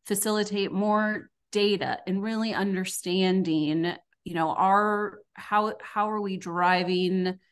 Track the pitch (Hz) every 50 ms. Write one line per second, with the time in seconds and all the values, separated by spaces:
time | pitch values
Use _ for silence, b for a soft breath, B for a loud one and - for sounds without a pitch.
0 | _ - 208 202 - 220 214 214 202 202 202 202 196 - - 190 208 214 214 214
1 | 214 214 214 - - - _ _ _ _ - 208 208 208 202 180 - 127 120 -
2 | - 190 185 196 202 220 226 220 220 226 - 117 196 202 190 180 185 185 - -
3 | - 180 180 190 185 185 185 190 180 160 160 156 151 147 156 165 165 175 - -
4 | _ _ _ _ - - 170 160 165 160 - - 180 190 196 208 208 214 208 208
5 | 208 196 - - - _ _ - - - 208 208 214 214 - - - - - 208
6 | 208 214 220 214 208 196 190 180 - 180 170 175 180 185 185 180 185 175 180 180
7 | 185 180 185 185 180 185 185 b b b